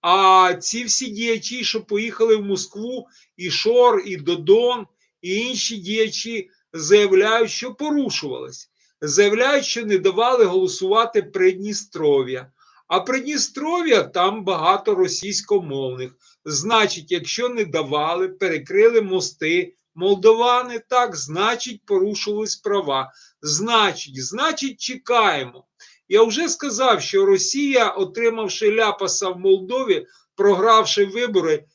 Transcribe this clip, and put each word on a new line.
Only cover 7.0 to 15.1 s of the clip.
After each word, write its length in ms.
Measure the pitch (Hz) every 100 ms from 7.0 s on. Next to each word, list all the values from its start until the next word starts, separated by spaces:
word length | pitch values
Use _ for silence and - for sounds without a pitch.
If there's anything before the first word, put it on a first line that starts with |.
| 202 190 214 226 226
що 220 | - 247
порушувались. 960 | - 302 294 247 - 147 127 131 - - _ _ _
Заявляють, 640 | 151 147 202 214 262 285 277
що 200 | 233 214
не 120 | 196
давали 480 | 185 185 240 254 202
голосувати 800 | 185 185 - 185 214 233 214
Придністров'я. 1300 | - 190 185 185 208 202 - - 151 139 127 127 131 _ _ _ _
А 120 | -
Придністров'я 1040 | - 262 254 294 - - 302 349 330 220
там 400 | 156 180 180 220
багато 520 | 190 175 160 196 220 190
російськомовних. 1160 | 185